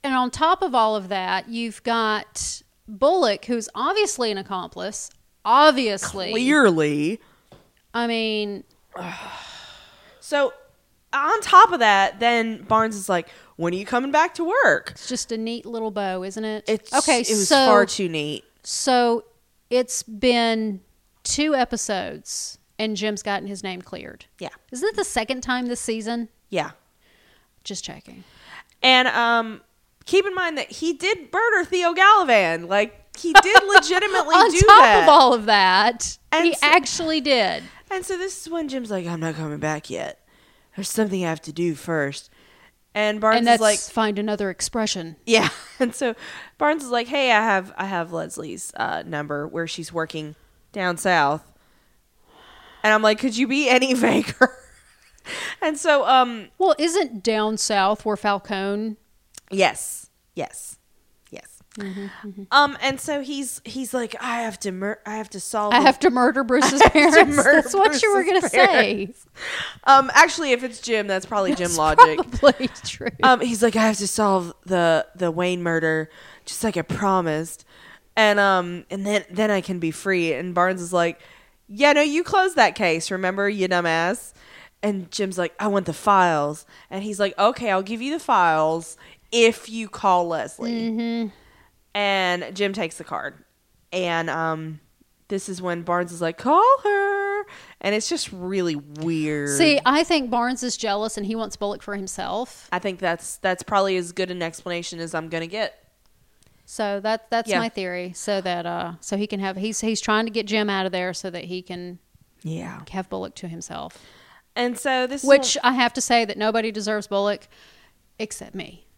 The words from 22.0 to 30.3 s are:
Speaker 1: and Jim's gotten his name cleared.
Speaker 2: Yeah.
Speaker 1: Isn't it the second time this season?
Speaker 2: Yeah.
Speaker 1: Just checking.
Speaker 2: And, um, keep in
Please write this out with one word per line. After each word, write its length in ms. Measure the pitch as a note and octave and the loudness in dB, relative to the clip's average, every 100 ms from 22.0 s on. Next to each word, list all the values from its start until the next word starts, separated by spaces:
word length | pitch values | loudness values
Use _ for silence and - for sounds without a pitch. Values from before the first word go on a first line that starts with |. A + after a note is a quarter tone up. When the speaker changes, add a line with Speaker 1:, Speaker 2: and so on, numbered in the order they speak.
| F#3+ D#3 - - - - _ - | -6 -12 -12 -12 -12 -16 _ -8
Speaker 1:
and 180 | A3 G#3 | -6 -4
Jim's 260 | G#3+ G#3 | -4 -6
gotten 240 | A3 G3+ G3+ | -6 -6 -8
his 140 | G3 | -10
name 180 | F#3+ F3+ | -10 -12
cleared. 440 | - F#3 - - - _ | -14 -16 -16 -20 -20 _
Speaker 2:
Yeah. 100 | F3 - _ | -16 -16 _
Speaker 1:
Isn't 160 | B3 F#4+ | -4 -4
it 80 | G#4+ | -2
the 80 | |
second 380 | G4 - A3 C4 | -4 -4 -4 -6
time 240 | B3+ B3 B3 | -4 -4 -4
this 140 | A#3+ | -8
season? 480 | - A3 G#3+ A#3 A3+ _ _ | -6 -6 -6 -8 -8 _ _
Speaker 2:
Yeah. 240 | F#3 D3+ - _ _ _ _ _ _ _ _ | -6 -6 -12 _ _ _ _ _ _ _ _
Speaker 1:
Just 200 | - G3 | -14 -12
checking. 400 | - D#3+ - - - _ - - - _ | -14 -18 -20 -20 -20 _ -20 -20 -20 _
Speaker 2:
And, 240 | C4 B3+ B3+ | 4 6 4
um, 520 | - A#3 A#3 A3+ G#3 _ _ _ _ - | 2 2 2 -2 -12 _ _ _ _ 0
keep 200 | F#4 | 0
in 80 | G4 | 0